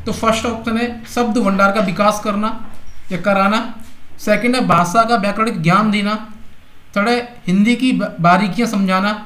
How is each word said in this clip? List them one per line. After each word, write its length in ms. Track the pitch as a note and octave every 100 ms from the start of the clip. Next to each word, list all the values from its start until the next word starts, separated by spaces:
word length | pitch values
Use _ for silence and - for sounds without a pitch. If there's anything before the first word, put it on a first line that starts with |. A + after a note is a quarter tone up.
| A3+
तो 60 |
first 340 | - A3+ A3 A#3+
option 320 | A3+ A#3 A3+
है 260 | A#3+ - -
शब्द 320 | B3 A3+ A#3
भंडार 340 | G3 G3 G3
का 100 | G#3
विकास 400 | F#3+ F3 G#3 G#3
करना 260 | A3 G3 A3 A#3 - - - - -
या 80 | F3+
कराना, 380 | G3+ G3 G3 A3 A#3 - - - - -
Second 360 | - G#3 A#3+ B3+
है 100 | F#3
भाषा 360 | E3+ E3+ A3+
का 120 | A3+ A#3
व्याकरणिक 460 | G3+ G3+ A3 F#3
ज्ञान 300 | D#3+ F#3+ G#3+
देना, 240 | G#3 G3+ A3 A3+ - - - - - - G3+
Third 120 | G#3+
है 320 | A#3+ A#3+ - -
हिंदी 280 | F#3+ G#3+ A#3+
की 160 | C4
ब-, 240 | F#3+ G3+ -
बारीकियां 500 | E3+ F#3 G#3 G3+ A3+
समझाना, 420 | G3+ F#3+ F#3+ G3+ G#3+